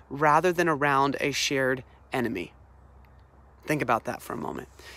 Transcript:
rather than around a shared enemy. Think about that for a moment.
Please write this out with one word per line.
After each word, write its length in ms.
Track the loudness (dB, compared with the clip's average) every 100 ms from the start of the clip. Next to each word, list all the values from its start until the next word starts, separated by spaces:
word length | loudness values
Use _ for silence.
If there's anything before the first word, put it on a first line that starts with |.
| -12
rather 420 | 0 4 6 4
than 160 | 2 2
around 480 | 2 2 4 2 0
a 140 | -2
shared 500 | -2 -2 0 0 -2 -6 -20 -8
enemy. 400 | -4 -2 -4 -10 -16 -20 -20 -20 -20 -20 -20 -20 -20 -20 -12
Think 160 | -4 -2
about 240 | 0 -2
that 160 | -2 -10
for 140 | -10
a 20 | -8
moment. 320 | -8 -8 -12 -18 -20